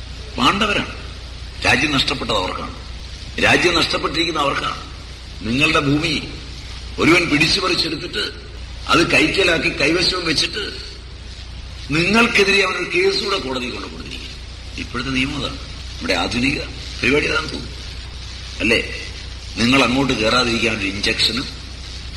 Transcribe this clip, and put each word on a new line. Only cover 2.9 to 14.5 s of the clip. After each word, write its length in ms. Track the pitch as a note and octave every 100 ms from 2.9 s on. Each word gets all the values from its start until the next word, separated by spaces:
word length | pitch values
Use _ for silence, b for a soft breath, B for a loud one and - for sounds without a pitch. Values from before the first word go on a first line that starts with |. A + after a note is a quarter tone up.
| - - - - -
രാജ്യം 320 | G#2 C3+ F3 E3
നഷ്ടപ്പെട്ടിരിക്കുന്ന 640 | C#3+ C#3 F3+ D3 E3+ D#3
അവർക്കാണ്. 480 | C#3 C3+ - - - - - - - -
നിങ്ങളുടെ 380 | G#2+ B2 D#3+ D#3+
ഭൂമി 480 | C#3 D3 E3 B2+ - - - - - - - -
ഒരുവൻ 300 | C3 F3 D#3+
പിടിച്ചു 300 | C#3+ D#3+ -
പറിച്ചെടുത്തിട്ട് 720 | F3+ E3+ E3 D3+ F3 - - - - - - - -
അത് 240 | D3 E3+
കൈക്കലാക്കി 580 | - D3+ - F3+ D#3+ C3
കൈവശവും 560 | - C#3+ E3+ E3+ F#3 E3
വെച്ചിട്ട് 480 | D#3 E3+ G#3+ G3 - - - - - - - - - - - -
നിങ്ങൾക്കെതിരെ 720 | D3 F3+ A3 A#3 A3 G3 G3
അവനൊരു 200 | F#3+ F3+
കേസ് 400 | F3 F3 G3 G3
കൂടെ 140 | G#3 G3
കോടതിയിൽ 340 | C3 B2+ B2
കൊണ്ട് 160 | A2 -
കൊടുത്തിരിക്കും. 420 | - - - - - -